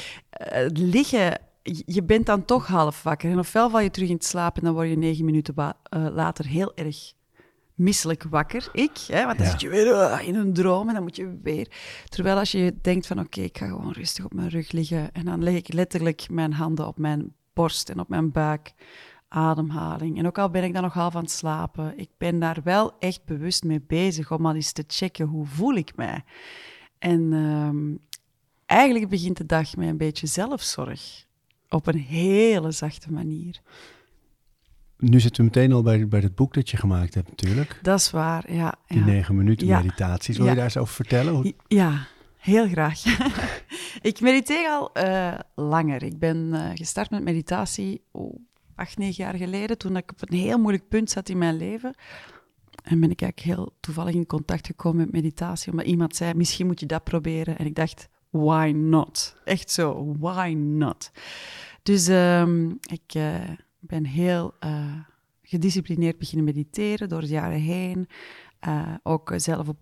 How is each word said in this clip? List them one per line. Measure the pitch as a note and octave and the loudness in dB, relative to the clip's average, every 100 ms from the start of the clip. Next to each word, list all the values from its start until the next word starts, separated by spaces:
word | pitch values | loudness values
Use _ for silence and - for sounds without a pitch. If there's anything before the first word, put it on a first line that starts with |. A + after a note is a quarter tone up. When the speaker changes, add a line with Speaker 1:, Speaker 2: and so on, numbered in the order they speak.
| - - _ | -14 -18 _
Speaker 1:
eh, | - - B2+ B2+ | -14 -6 -2 0
liggen, | D#3 F3+ A3 D4 A#3+ F3+ - - _ | 0 2 4 4 2 2 0 -10 _
je, | - E3 - | -10 -10 -4
je | F3+ | -2
bent | F3 A3 A3+ | 4 4 4
dan | G3+ - | 0 2
toch | B3 G3+ | 0 2
half | F3+ D3+ - | 2 2 0
wakker. | D#3+ D3+ E3 | -4 -2 0
En | F3+ | 0
ofwel | E3+ A3 A#3 | 2 2 4
val | A3+ | 4
je | G3+ | 0
terug | - F3+ | 0 -2
in | F3 | -2
het | - | -2
slaap | F3+ E3+ F3+ | -2 -2 0
en | |
dan | E3+ | 0
word | D#3+ E3 | 0 0
je | D#3 | 0
negen | E3 D#3 D#3+ | 0 0 2
minuten | D#3 D3+ | 2 0
wa-, | C#3+ D3 - | -4 -4 -6
eh, | - D#3+ D#3 | -8 -4 -2
later | D#3+ D#3+ D#3+ C#3+ | -2 -2 -2 -4
heel | D#3 F#3+ - | -2 -2 -4
erg | D#3 D3+ - _ _ _ _ _ _ | -8 -8 -16 _ _ _ _ _ _
misselijk | - F3+ G3+ D#3+ D#3+ | 0 2 2 0 -4
wakker. | D#3+ D#3 - A#3+ - | -2 -2 -2 -4 -6
Ik, | - D4 - - | 0 0 -2 -2
hè, | F#3 B3 | 0 0
want | - | 2
dan | F2+ | 0
Speaker 2:
Ja. | |
Speaker 1:
zit | E2+ | 0
je | D3 | 0
weer, | F#3+ A3+ | 4 6
eh, | G#3 F#3 - E3+ | 6 4 2 -2
in | G#3 | 0
een | G3 | 0
droom | F3 F#3 F#3 A3 | 2 2 2 0
en | |
dan | A3 | -4
moet | F3+ F#3 | -4 -8
je | F#3 F3 | -12 -8
weer. | D3+ D#3 - - - - - | -6 -6 -6 -12 -18 -18 -12
Terwijl | - F#3 G3 | -4 0 2
als | G3+ | 0
je | F#3+ F3+ - | 2 0 0
denkt | F3+ F3+ - | 0 0 -2
van, | G3 | -6
"Oké, | E3 G3 | -6 -6
ik | F#3 - | -8 -6
ga | G3 | -8
gewoon | F#3 - | -8 -8
rustig | - E3+ - F#3+ | -8 -8 -8 -8
op | |
mijn | F#3 F3 | -6 -4
rug | E3 D#3 | -4 -4
liggen." | E3 D#3 E3 D3+ | -4 -2 -2 -4
En | F3 E3+ | -6 -4
dan | E3+ | 0
leg | F3 F3 | 0 0
ik | - | 0
letterlijk | E3 F3+ F3 E3 D#3 - | -2 0 0 0 -2 -4
mijn | F3 D#3 | -2 0
handen | D3+ D#3+ D#3 - | 0 -2 -2 -4
op | D#3 | -2
mijn | D3+ D3 - - _ | -2 -2 -4 -12 _
borst | - E3 - - | 0 0 0 -6
en | - | -8
op | F3 | -4
mijn | D#3 D#3+ | 0 0
buik. | D#3 D3+ D3+ - _ - - - - _ | 0 0 -2 -8 _ -20 -20 -20 -20 _
Ademhaling. | D#3+ D#3+ D#3+ D#3 D#3 D#3+ D#3 D#3+ - | 0 2 2 -2 -2 -4 -4 -4 -2
En | E3+ | -2
ook | F#3+ | 0
al | G3 | 0
ben | F3+ | 0
ik | F3+ | -2
dan | F#3 | -2
nog | F3+ | -2
half | F3 F3 E3+ | 0 -2 -2
aan | |
het | E3 | -6
slapen, | - D#3+ D#3 E3+ - D#3 C#4+ | -6 -4 -4 -6 -6 -8 -8
ik | D#3+ - | -14 -6
ben | E3+ E3+ | -2 0
daar | E3 D#3+ | 0 -2
wel | D#3 G3 A3 - | 0 2 2 -2
echt | F3+ F3 - | -6 -6 -8
bewust | D3+ E3 - | -6 -4 -2
mee | D#3+ D#3 C#3+ | -2 -2 -2
bezig | D#3+ F#3+ D#3+ D3+ | 0 0 -2 -4
om | D#3+ D#3+ | -2 0
al | D#3 | 0
eens | D3 | -4
te | - D3 | -6 -6
checken, | - F#3 - D#3 | -4 -4 -4 -4
"Hoe | D#3 D3 | -4 -6
voel | D3 B3 A3+ | -2 0 0
ik | D3+ - | -2 -6
mij?" | - - - - - - - - - - | -8 -8 -12 -20 -20 -20 -20 -20 -20 -6
En, | E3+ E3+ D#3+ | 0 2 2
ehm, | D#3 D3+ D3+ D3 D3 D3 D3+ - - _ _ _ _ - | 2 2 0 0 -2 -4 -6 -12 -20 _ _ _ _ 2
eigenlijk | G#3 C4+ A#3 G#3 | 6 6 4 0
begint | F#3+ F3+ F3+ | -2 -2 -4
de | D#3 | 0
dag | D#3+ D#3 F3+ | 0 0 -4
met | E3 | -4
een | D#3 | -2
beetje | D#3 D3+ D3+ | -4 -4 -4
zelfzorg. | F3 A3+ C4+ - - C3 - - - _ _ _ _ - | -4 -4 -4 -6 -6 -8 -10 -14 -20 _ _ _ _ -4
Op | D#3+ E3 | -2 0
een | D#3+ | -2
hele | C3 D#3+ F#3 G3 A3+ G3+ D#3+ | -2 0 4 6 6 4 0
zachte | D3+ D3+ - D#3 | -4 -6 -8 -8
manier. | D#3 D#3+ D#3 F3 - _ - - - _ _ _ _ _ _ _ _ - - | -6 -6 -8 -10 -14 _ -20 -20 -20 _ _ _ _ _ _ _ _ -18 0
Speaker 2:
Nu | B2 B2 | 8 8
zitten | A#2 - A2+ | 8 6 6
we | |
meteen | B2+ C3 | 6 6
al | B2+ | 6
bij, | A2+ A2 G#2+ | 6 4 4
bij | G#2 | 2
het | G2 F#2 | 2 2
boek | C3+ | 0
dat | C#3+ B2 | 0 -2
je | G#2+ | 0
gemaakt | G2 F2+ F2 | 2 2 0
hebt | F#2+ F2+ | -2 -6
natuurlijk. | - F#2+ A2+ D3 - | -2 0 0 -2 -2
Speaker 1:
Dat | F#3 F#3+ | 2 2
is | - | 2
waar, | E3 D#3+ E3 - | 0 0 -2 -4
ja, | E3+ E3 - - | -2 -2 -4 -2
Speaker 2:
Die | B2+ | 2
Speaker 1:
ja. | G#2 | 4
Speaker 2:
negen | G2 F2+ G2 | 4 4 4
minuten | G2+ A2 - | 4 4 6
Speaker 1:
Ja. | F2+ | 4
Speaker 2:
meditaties. | F2+ - F#2 F2 - A2+ | 4 0 0 0 -2 2
Wil | B2+ | 4
Speaker 1:
Ja. | |
Speaker 2:
je | B2 | 4
daar | B2 | 2
eens | C3 | 0
over | A#2+ | -4
vertellen? | - A#2+ B2 B2+ | -4 0 2 2
Hoe | D3+ F#3+ - - | 2 0 -4 2
Speaker 1:
Ja, | G#3 F3 D3 C3+ - - _ | 4 4 2 -6 -20 -20 _
heel | - G#3+ G#3+ | 4 4 4
graag. | E3 D3+ D#3 A3+ A#3 C4 - - - | 2 0 0 0 2 0 0 -6 -8
<laughs> | - E4 - - | -12 -14 -12 -4
Ik | - - | -4 2
mediteer | B3 C4 - D#4 D#4+ | 4 6 4 0 0
al, | D4 - | -2 -2
eh, | - F#3+ F#3+ F3+ - - - | -2 0 0 -2 -4 -10 -6
langer. | D3 D#3+ D#3 C3+ | 0 2 2 -2
Ik | D3 D#3 | -6 -2
ben, | E3 E3 E3 | 0 0 -2
eh, | D#3+ D3+ | -2 -4
gestart | D#3+ E3 - G#3+ | -8 -6 -4 -2
met | G3+ | -2
meditatie, | E3+ E3 D#3 F3+ F#3 - F#3+ G3+ _ | -2 -2 -2 -4 -2 -4 -6 -8 _
oh, | - - - A#3+ _ _ - | -12 -12 -12 -20 _ _ -12
acht, | F3+ - | -10 -6
negen | G3 F3+ | -6 -6
jaar | F#3 F3+ | -8 -6
geleden, | F3+ G3 A3 A3+ | -6 -6 -4 -4
toen | F#3+ F#3 | -2 -4
ik | - | -6
op | - - | -12 -4
een | F3 | -2
heel | G3+ A#3+ | 2 2
moeilijk | G#3+ G3 - | 4 2 0
punt | A3 A3+ | 0 0
zat | G3+ F#3+ | -4 -4
in | F3+ | 0
mijn | E3+ D#3+ | 0 0
leven. | F3+ A3 B3+ - - - - - _ _ _ - | -4 -6 -8 -12 -20 -20 -20 -20 _ _ _ -12
En | - E3 | 0 4
ben | D#3+ | 4
ik | E3+ | 2
eigenlijk | F3+ - E3+ F3+ | -4 -4 -4 -4
heel | F#3 _ | -6 _
toevallig | - D#3 F3 | -10 -6 -2
in | E3+ E3 | -2 -2
contact | D#3 C#3+ E3+ - | -4 -2 -6 -6
gekomen | - E3+ E3 | -4 0 2
met | D#3+ | 2
meditatie, | E3+ D#3 - F3 E3+ - | 0 -2 -4 -6 -6 -4
omdat | E3 - | -4 0
iemand | E3+ E3 - | 2 2 0
zei, | E3+ | -2
"Misschien | E3 E3+ - F3+ | 2 0 0 -2
moet | E3+ | -2
je | D3 | -4
dat | D#3+ | -4
proberen." | - E3+ D#3+ D#3+ D#3+ D#3 | -2 -2 -2 -4 -4 -4
En | D3+ | -4
ik | D#3 | -2
dacht, | D#3+ - - _ _ | -2 -4 -20 _ _
"Why | D#3 D3+ D#3+ D#3 D3+ | 2 4 4 4 2
not?" | D#3 D#3+ - - - - - | 4 4 2 -4 -6 -8 -4
Echt | F#3+ - | -4 -2
zo, | - D#3 - D3 D3 | 0 0 0 -4 -4
"Why | E3 F#3 F3+ D#3 | -4 -2 -2 0
not?" | D3 D3+ E3 - - - - - - - - - | 0 2 0 -2 -14 -18 -18 -16 -16 -18 -18 -6
Dus, | - G3+ F3 | 2 4 6
ehm, | F#3 F3+ F3 E3+ E3+ E3 | 6 6 6 4 4 0
ik, | G#3 - E3+ - | -4 -10 -12 -8
eh, | D#3 D#3 E3+ F3+ E3 _ _ | -4 -2 -4 -8 -12 _ _
ben | E3 D#3+ D3 | -8 -4 -2
heel, | D3 F3+ F3 E3+ - | 0 2 0 -2 -8
eh, | D3+ D3+ D3 D3+ D#3 _ _ _ | -6 -4 -6 -10 -14 _ _ _
gedisciplineerd | - F3 F#3 F3+ E3 E3+ E3 E3 | -6 0 0 0 -2 0 0 -2
beginnen | C#3+ D#3 D3+ | -4 0 0
mediteren | D3 D3 - G#3 G#3+ G3 | 0 -4 -4 -2 -2 -4
door | D#3+ | -6
de | D3+ | -4
jaren | D#3 E3+ D#3 | -2 -2 -2
heen. | D#3 F3+ F3+ F3+ F3+ - - - - _ | -2 -2 -4 -6 -8 -12 -20 -20 -20 _
Eh, | - D3+ D#3+ D#3+ | -4 -4 -4 -8
ook | D#3+ D#3+ - F3 | -4 -4 -2 -4
zelf | D#3+ D#3+ D3+ | -2 -2 -4
op | D3+ | -8